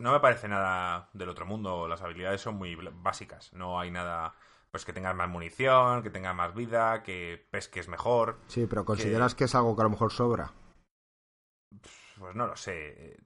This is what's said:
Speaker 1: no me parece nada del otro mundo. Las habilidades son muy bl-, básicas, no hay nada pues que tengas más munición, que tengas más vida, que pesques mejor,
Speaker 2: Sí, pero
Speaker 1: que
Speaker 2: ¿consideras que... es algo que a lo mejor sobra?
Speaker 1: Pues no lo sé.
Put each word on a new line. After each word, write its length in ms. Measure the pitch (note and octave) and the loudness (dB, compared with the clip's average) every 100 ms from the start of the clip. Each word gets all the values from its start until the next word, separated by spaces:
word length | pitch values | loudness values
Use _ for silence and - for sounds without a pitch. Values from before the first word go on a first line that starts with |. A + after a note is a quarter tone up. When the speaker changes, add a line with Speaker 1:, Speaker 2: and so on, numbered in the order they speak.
Speaker 1:
no 100 | A#2 | 4
me 80 | C#3+ | 6
parece 300 | C#3 A2 G#2+ | 8 6 2
nada 600 | G2+ F#2+ F#2 F2+ F2 - | 0 2 2 0 -2 -6
del 160 | G2+ F2+ | -10 -8
otro 180 | F2+ F2 | -8 -6
mundo. 400 | G#2+ G2+ F2+ E2+ | -4 -2 -2 -2
Las 160 | E2+ | -4
habilidades 380 | F#2 E2+ F#2 G2 | -6 -6 -2 -2
son 160 | A2 G#2 | -2 -6
muy 180 | F#2 | -6
bl-, 160 | E2 E2+ | -8 -10
básicas, 600 | F2 F2+ F#2+ G2 E2 - | -6 -4 -4 -6 -18 -18
no 260 | F2+ F#2 F2+ | -10 -4 -4
hay 140 | F2+ | -4
nada 420 | F2+ F2 E2+ E2 - - _ _ | -4 -4 -4 -4 -8 -20 _ _
pues 140 | F#2 | -12
que 80 | - | -10
tengas 220 | F2 F#2 F#2 | -6 -4 -2
más 120 | F2+ | -2
munición, 720 | F2 E2+ - C3 C3 B2 B2 | -4 -8 0 6 8 6 4
que 80 | G#2+ | -2
tengas 240 | F#2 F#2 | -6 -4
más 200 | F2+ F2 | -2 -2
vida, 480 | F#2+ A#2+ A2+ A2+ A2+ | -4 -2 2 2 2
que 440 | - F#2 E2+ F2 _ | -4 -8 -6 -10 _
pesques 380 | G#2 - - E2+ | -8 -8 -8 -8
mejor, 500 | E2+ A#2+ A#2+ A2+ A2 - | -4 2 4 4 0 -6
Speaker 2:
Sí, 180 | - A2+ | -2 0
pero 140 | G#2 | 0
Speaker 1:
que 40 | G2 | 0
Speaker 2:
¿consideras 480 | G#2 A2 A2 B2 | 0 2 2 2
que... 100 | - | 2
es 100 | C3 | 2
algo 200 | C3 A#2 | 4 4
que 80 | G#2+ | 4
a 20 | |
lo 60 | A2 | 4
mejor 220 | G#2 A2+ | 4 0
sobra? 400 | - A#2+ A2 D#2 - - - _ _ _ _ _ _ _ _ _ G2+ - - - - | 2 2 2 -2 -10 -20 -20 _ _ _ _ _ _ _ _ _ -20 -20 -20 -20 -16
Speaker 1:
Pues 160 | F#2 | -10
no 120 | G2 A#2 | -4 -4
lo 100 | - | -4
sé. 600 | - F2 D2+ - D2 - | -6 -6 -8 -12 -18 -20